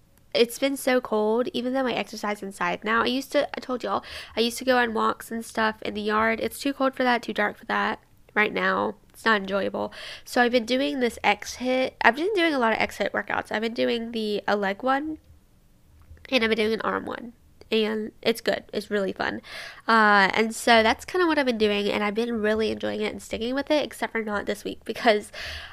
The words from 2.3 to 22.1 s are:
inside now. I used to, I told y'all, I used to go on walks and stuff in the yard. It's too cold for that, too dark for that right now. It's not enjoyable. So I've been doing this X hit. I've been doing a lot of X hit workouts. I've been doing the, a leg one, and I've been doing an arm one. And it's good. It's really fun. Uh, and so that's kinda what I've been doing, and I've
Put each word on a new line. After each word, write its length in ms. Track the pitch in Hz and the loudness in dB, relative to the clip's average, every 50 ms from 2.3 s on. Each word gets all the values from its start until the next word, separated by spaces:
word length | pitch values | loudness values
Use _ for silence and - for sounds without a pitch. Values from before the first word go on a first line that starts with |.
| 208 208 - | -6 -4 -8
inside 420 | 196 196 - 185 175 175 175 - | -10 -6 -4 -2 -2 -2 -2 -2
now. 180 | 208 226 233 226 | 0 0 2 2
I 40 | |
used 260 | 247 247 269 269 - - | 2 0 -2 -4 -2 0
to, 160 | 285 - - - | 0 0 0 -4
I 40 | - | -10
told 220 | - - 254 233 - | -8 -6 -6 -4 -4
y'all, 200 | 202 196 240 - - - - - - - | -2 -2 -2 -4 -6 -14 -14 -14 -8 -2
I 40 | 220 | 0
used 180 | 226 240 233 - | 0 0 0 -2
to 60 | 254 | 0
go 140 | 262 254 247 | 2 4 4
on 160 | 240 233 220 | 4 2 0
walks 360 | 220 214 220 214 - - - | 0 0 0 0 -2 -6 -8
and 140 | 226 233 226 | -8 -8 -8
stuff 360 | - - - 220 214 214 - - | -6 -2 0 0 0 0 -2 -6
in 120 | - 208 | -8 -6
the 60 | 208 | -4
yard. 400 | 208 208 214 214 220 226 226 226 | -2 0 2 2 2 2 0 0
It's 180 | - 226 - - | -2 -6 -6 -4
too 140 | - 277 277 | -4 -4 -2
cold 220 | - 269 269 262 | 0 0 0 0
for 100 | - 262 | 2 2
that, 180 | 247 240 233 - | 2 2 0 0
too 100 | - 208 | -4 -2
dark 240 | - 208 208 208 | -2 -2 -2 -2
for 100 | - - | -6 -8
that 340 | - 208 208 202 208 226 - _ _ _ _ - _ - | -4 -2 -2 0 -2 -2 -4 _ _ _ _ -16 _ 0
right 180 | 214 214 208 - | 2 2 2 2
now. 420 | 185 185 190 190 190 202 214 202 - _ _ - - | 0 0 2 2 2 0 -2 -4 -8 _ _ -14 -4
It's 60 | - | 0
not 160 | 226 226 202 | 2 2 2
enjoyable. 520 | 190 185 196 196 196 202 196 196 208 208 - - - - - - - | 0 -2 -2 -2 -2 -2 -2 -4 -6 -6 -8 -12 -16 -16 -16 -16 -12
So 160 | - - 262 | -4 2 2
I've 120 | 240 240 240 | 4 4 4
been 140 | 254 220 | 2 2
doing 340 | 214 254 262 277 285 285 269 | 2 0 0 0 0 0 0
this 180 | 247 233 - - - | -2 -2 -2 0 0
X 320 | 202 202 202 - - - | 0 0 0 -2 -12 -10
hit. 400 | - 247 254 254 262 254 - - - - | -6 -2 -2 0 0 0 -2 -2 4 4
I've 120 | 226 233 | 4 4
been 180 | 285 320 392 453 | 4 0 0 2
doing 200 | 381 330 339 294 | 2 2 2 2
a 40 | 269 | 2
lot 140 | 240 226 220 | 2 2 2
of 60 | - | 2
X 200 | - 208 - - | 0 -2 -2 -4
hit 140 | 208 - - | -4 -4 -2
workouts. 380 | 208 202 - - - - - | -4 -4 -2 -4 -4 -4 -2
I've 120 | 208 214 220 | -4 -4 -4
been 120 | 233 226 | -4 -2
doing 380 | 254 254 247 240 233 226 226 233 | 0 0 0 0 -2 -4 -6 -6
the, 300 | 226 220 208 208 196 - | -4 -4 -2 -4 -4 -2
a 100 | - 202 | 0 0
leg 280 | 208 202 190 202 202 - | 0 0 -2 -4 -4 -2
one, 340 | 254 262 277 302 311 311 - _ - - - _ _ _ _ _ _ _ _ _ - - - - - - - - - | 0 0 0 -2 -4 -8 -10 _ -20 -20 -20 _ _ _ _ _ _ _ _ _ -20 -20 -20 -20 -20 -20 -18 -8 0
and 160 | 269 254 226 | 0 2 2
I've 60 | 220 | 2
been 80 | 220 226 | 2 2
doing 160 | 214 214 226 | 0 0 0
an 80 | 214 - | 0 -2
arm 220 | - 190 196 - | -2 -2 -2 -4
one. 280 | - - - 233 240 - _ _ - - - - - | -4 -8 -8 -10 -14 -18 _ _ -20 -20 -18 -8 -2
And 420 | 226 226 214 208 220 220 214 220 - - - | 0 2 2 2 0 -2 -4 -6 -8 -4 0
it's 180 | - 233 240 | 0 0 0
good. 240 | - 202 196 - - - - | 0 -2 -2 -2 -4 -6 -8
It's 180 | 214 202 - | -8 -6 -4
really 220 | 208 208 196 190 196 | -2 -2 -2 -2 -4
fun. 300 | - - - 196 226 - - - - - - - - - | -4 -4 -4 -4 -6 -10 -12 -14 -14 -14 -14 -16 -10 0
Uh, 440 | - 226 226 214 208 208 202 190 185 - | 2 4 6 6 6 8 6 6 4 4
and 220 | - 226 226 226 | 2 0 0 0
so 280 | - - - 233 226 220 | -2 4 6 6 6 6
that's 220 | 220 269 - - | 4 2 0 -2
kinda 220 | - - 370 359 | -4 0 2 2
what 100 | 330 311 | 2 4
I've 100 | 294 277 | 2 2
been 120 | 254 240 214 | 2 2 2
doing, 300 | 220 208 208 202 202 202 | 2 2 2 2 0 0
and 120 | - 208 208 | 0 0 0
I've 100 | 208 | -2